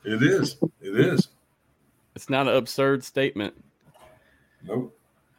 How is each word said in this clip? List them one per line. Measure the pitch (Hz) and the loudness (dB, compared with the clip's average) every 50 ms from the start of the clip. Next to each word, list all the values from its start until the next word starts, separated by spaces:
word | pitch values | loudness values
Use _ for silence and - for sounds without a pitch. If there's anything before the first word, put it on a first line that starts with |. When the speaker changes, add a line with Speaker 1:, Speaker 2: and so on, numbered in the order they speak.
| - | -8
Speaker 1:
It | 104 110 110 | -6 0 2
is. | 135 165 196 175 139 - - - - - - _ | 2 2 2 2 0 -4 -4 -4 -6 -6 -6 _
It | - 98 98 117 | -12 -2 0 2
is. | 139 180 156 131 - - _ _ _ _ _ _ _ _ _ _ _ _ _ _ _ _ _ | 2 4 2 2 0 0 _ _ _ _ _ _ _ _ _ _ _ _ _ _ _ _ _
Speaker 2:
It's | - - - | -14 -6 -2
not | 139 135 139 | 0 2 2
an | 127 110 | 4 2
absurd | 135 120 - - - 139 135 139 127 - | 2 0 0 -2 0 2 2 0 0 -4
statement. | - - 135 135 139 - 101 104 - - - _ _ _ _ _ _ _ _ - - - _ _ _ _ _ _ _ _ _ - | -6 -2 -2 -2 -2 -2 -4 -8 -8 -10 -14 _ _ _ _ _ _ _ _ -20 -20 -20 _ _ _ _ _ _ _ _ _ -12
Speaker 1:
Nope. | 85 107 123 123 - - _ _ _ _ _ _ _ _ | -6 -6 -6 -6 -8 -12 _ _ _ _ _ _ _ _